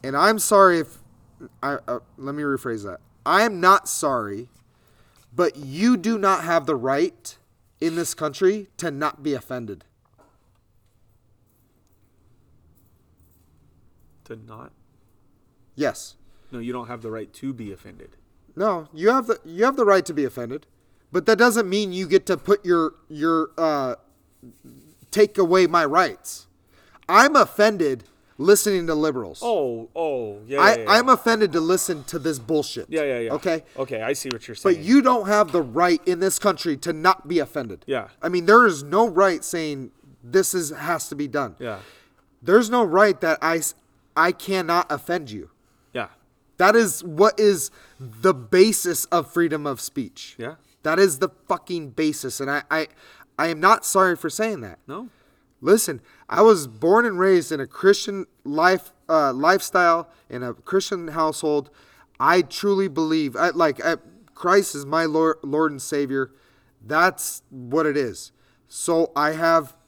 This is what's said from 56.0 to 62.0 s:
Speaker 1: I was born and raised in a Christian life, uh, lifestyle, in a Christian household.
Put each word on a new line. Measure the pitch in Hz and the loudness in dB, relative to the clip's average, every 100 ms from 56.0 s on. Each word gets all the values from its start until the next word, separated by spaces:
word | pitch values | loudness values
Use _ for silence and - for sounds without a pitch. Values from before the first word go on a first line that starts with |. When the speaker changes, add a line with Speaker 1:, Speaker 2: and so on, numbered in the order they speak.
| _ _ _ | _ _ _
Speaker 1:
I | 139 | 4
was | 220 190 135 | 6 6 0
born | 107 165 214 240 | -4 2 4 2
and | 185 | 0
raised | 190 180 151 | 2 2 0
in | 156 | -8
a | 135 | -8
Christian | - 190 202 - 196 180 _ | 0 2 2 -2 -8 -10 _
life, | 135 147 175 185 - _ - | -8 2 2 2 -4 _ -2
uh, | 160 139 | 0 2
lifestyle, | 127 156 190 - 185 175 165 165 _ _ | 2 2 2 0 2 2 2 -4 _ _
in | 123 | -12
a | 123 | -10
Christian | 117 - 190 - 190 165 | -12 -4 -2 -2 -8 -8
household. | 156 156 156 156 147 139 _ _ _ | -2 -2 -2 -2 -2 -4 _ _ _